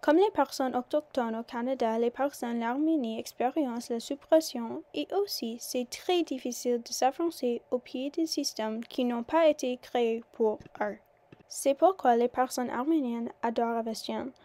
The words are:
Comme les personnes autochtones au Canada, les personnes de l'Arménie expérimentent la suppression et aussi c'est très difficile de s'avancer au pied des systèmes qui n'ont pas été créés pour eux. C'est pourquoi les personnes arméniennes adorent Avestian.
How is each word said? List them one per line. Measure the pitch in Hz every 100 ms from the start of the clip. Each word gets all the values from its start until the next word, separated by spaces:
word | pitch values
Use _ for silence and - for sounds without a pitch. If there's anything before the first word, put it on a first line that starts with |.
Comme | - 311
les | 415
personnes | 415 269 - 262 254
autochtones | 247 302 294 - 233 220
au |
Canada, | 233 240 240 269 233 226
les | 240
personnes | 240 277 - 240 233
de |
l'Arménie | 226 262 311 320 233 220
expérimentent | 240 - 240 285 269 233 240
la | 233
suppression | - 277 - 320 320 247 226 269 330
et | - 294 370
aussi | 403 - 233 233
c'est | - 254 247
très | - - 359
difficile | 330 262 247 240 247 240
de | 233
s'avancer | - 262 277 339 - 247 240 -
au | 247
pied | - 254 269
des | 285 330
systèmes | - 285 - 220 220 240
qui | -
n'ont | 247 240
pas | 240 320 330
été | 302 254 247
créés | - 247 233 226 233
pour | - 220 - - -
eux. | 208 208 _ _ _ - -
C'est | - 277
pourquoi | 277 330 381 262 233
les | 240
personnes | - 254 - 247
arméniennes | 233 277 330 254 233 233 -
adorent | 233 233 233 233
Avestian. | 226 220 - 220 240 -